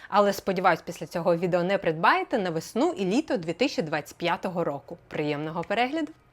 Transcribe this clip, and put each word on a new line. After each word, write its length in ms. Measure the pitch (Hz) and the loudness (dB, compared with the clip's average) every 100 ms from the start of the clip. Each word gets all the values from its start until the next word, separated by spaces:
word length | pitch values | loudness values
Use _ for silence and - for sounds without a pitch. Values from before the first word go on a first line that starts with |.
| - | 0
але, 240 | 196 202 | 4 4
сподіваюсь, 480 | 196 - 190 185 165 | 2 -2 2 4 2
після 240 | - 170 160 | 0 -12 -8
цього 300 | 175 165 170 | -2 0 2
відео 280 | 180 175 | 2 2
не 140 | 175 196 | 2 0
придбаєте 600 | 175 160 214 339 370 254 | 0 2 4 4 2 -2
на 120 | 185 | -2
весну 440 | 160 - 220 320 - | -4 -4 0 0 2
і 80 | 190 | 0
літо 320 | 220 311 262 | 0 0 -2
дві 160 | 165 | -2
тисячі 280 | 165 277 - | 0 0 0
двадцять 360 | 160 151 - - | -2 -4 -6 -4
п'ятого 460 | 170 170 202 175 | -2 -2 -2 -2
року. 340 | 165 143 - 170 - | -2 -4 -8 -18 -10
Приємного 560 | - 151 147 156 160 | -4 -2 -2 -4 -6
перегляду 480 | 165 208 247 311 311 - _ | -4 0 0 -2 -6 -8 _